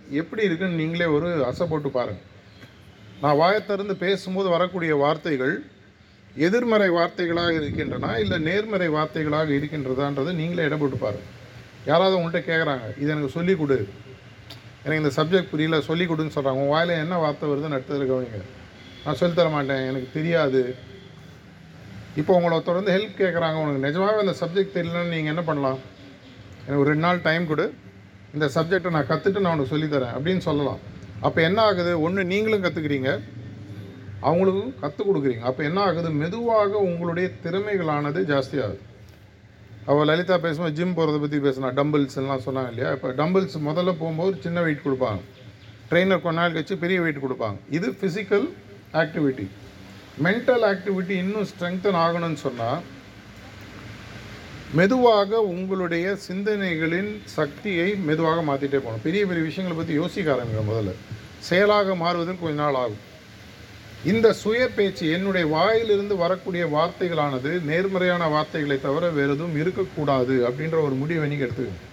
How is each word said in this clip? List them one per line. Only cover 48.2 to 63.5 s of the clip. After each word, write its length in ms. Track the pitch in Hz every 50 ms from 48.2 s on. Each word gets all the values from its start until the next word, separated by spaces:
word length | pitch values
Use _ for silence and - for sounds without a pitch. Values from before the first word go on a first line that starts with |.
| 202 - 202 208 262 339 - - - - - - - - -
ஆக்டிவிட்டி. 540 | 160 165 156 - 175 147 135 131 - 101 95 - - - - - - - - - - - - - - 147
மென்டல் 400 | 180 208 240 240 - 254 233 226
ஆக்டிவிட்டி 460 | 202 196 190 - 208 190 185 180 180
இன்னும் 340 | 196 180 180 190 214 214 190
ஸ்ட்ரெங்தன் 400 | - - - 175 175 185 185 185
ஆகணும்னு 500 | 202 185 165 165 170 170 175 170 165 156
சொன்னா, 460 | - - 135 120 120 113 117 139 170 175 - - - - - - - - - - - - - - - - - - - - - - - - - - - - - - - - - - - - - -
மெதுவாக 680 | 151 185 202 262 254 247 233 220 202 202 196 220 226
உங்களுடைய 720 | 214 190 170 180 190 190 196 190 180 170 170 170 175 196 202
சிந்தனைகளின் 1080 | 196 - - 180 196 202 214 214 202 196 180 165 156 160 160 170 180 202 208 214 208 -
சக்தியை 720 | - - - 151 143 - - - 208 185 165 170 196 208
மெதுவாக 460 | 196 175 147 156 160 165 160 165 170
மாத்திட்டே 340 | 165 147 139 139 143 135 143
போகணும். 260 | 135 120 117 113 113 113
பெரிய 220 | 156 180 208 202
பெரிய 200 | 185 180 165 160
விஷயங்களை 320 | 160 - 185 185 180 165
பத்தி 160 | 160 165 165 156
யோசிக்க 400 | 143 170 175 - 208 175 151 131
ஆரம்பிக்கணும் 400 | 123 120 113 110 110 107 104 113
முதல்ல. 180 | 113 104 92 90 - - - - - - - - -
செயலாக 560 | - - 170 185 208 208 208 208 202 190 190
மாறுவதற்கு 460 | 175 165 175 175 170 165 175 185 175
கொஞ்ச 200 | 170 160 147 147
நாள் 120 | 147 147 139
ஆகும். 340 | 127 123 113 107 107 - - - - - - - - - -